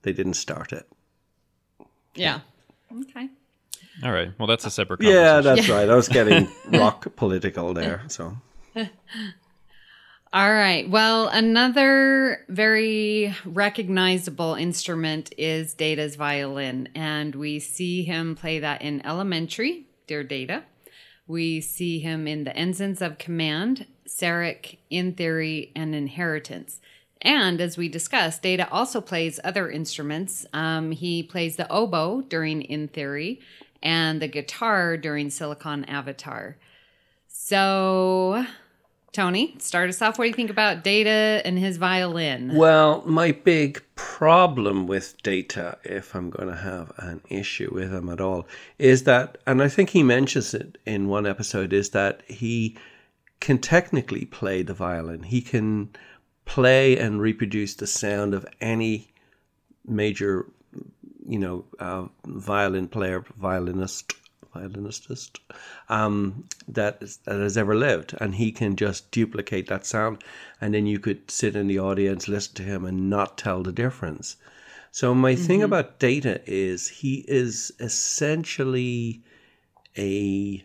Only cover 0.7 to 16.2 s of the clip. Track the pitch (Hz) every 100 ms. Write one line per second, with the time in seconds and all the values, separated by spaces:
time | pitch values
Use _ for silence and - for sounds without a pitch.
0.7 | 71 - _ _ _ _ _ _ _ _
1.7 | _ - _ _ - 170 147 - _ _
2.7 | _ _ 233 262 254 262 _ _ _ _
3.7 | - - 175 127 95 90 95 107 113 107
4.7 | - 98 92 214 185 165 151 143 131 -
5.7 | 104 104 120 117 123 107 101 98 - -
6.7 | - 107 - - - 110 92 95 90 87
7.7 | 90 82 87 139 - 85 110 - - -
8.7 | 220 214 - _ 226 214 180 _ _ _
9.7 | - - - _ - _ 185 202 214 202
10.7 | 175 - 208 220 226 220 - 226 226 254
11.7 | 247 269 269 269 269 269 - - 190 214
12.7 | 220 220 220 214 214 202 190 185 175 202
13.7 | 208 190 185 185 185 180 147 165 156 170
14.7 | 170 - 165 160 156 156 - 160 160 160
15.7 | - 156 151 151 143